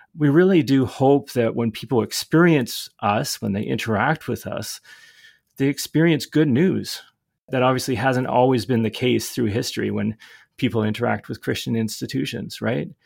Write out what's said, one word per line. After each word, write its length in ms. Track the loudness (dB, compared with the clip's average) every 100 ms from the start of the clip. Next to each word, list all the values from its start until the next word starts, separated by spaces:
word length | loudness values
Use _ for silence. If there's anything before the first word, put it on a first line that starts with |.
| _ 0
we 120 | 4
really 340 | 6 6 4
do 240 | 4 2 2
hope 460 | 2 4 4 2
that 220 | -2 0
when 160 | 0 -4
people 320 | -4 -2 0
experience 880 | 0 -4 0 4 6 4 0 -8 -14 _
us, 400 | -2 0 -2 -6
when 120 | -4
they 100 | -4
interact 640 | -4 -4 -2 0 0 -2 -4
with 200 | -8 -6
us, 340 | -8 -8 -14 -18 -20 -20 _ -20 _ _ -2
they 120 | -2
experience 580 | -2 -2 2 2 2 0
good 220 | 2 2
news. 520 | 4 2 0 -6 -12 -16 _ _ _ -6
That 120 | 0
obviously 340 | 2 2 -2 -2
hasn't 320 | 0 0 0
always 360 | 2 4 2
been 180 | 2 0
the 80 | 0
case 400 | 0 0 0 -2
through 160 | -2 -2
history 440 | -2 -4 -4 -4
when 260 | -2 -4 -6 -14 -20 _ -4
people 280 | -2 0
interact 440 | -2 -2 -2 -4 -6
with 140 | -8
Christian 320 | -6 -6 -4
institutions, 880 | -4 -4 -6 -6 -6 -6 -8 -10 -6
right? 280 | -4 -4 -6 -14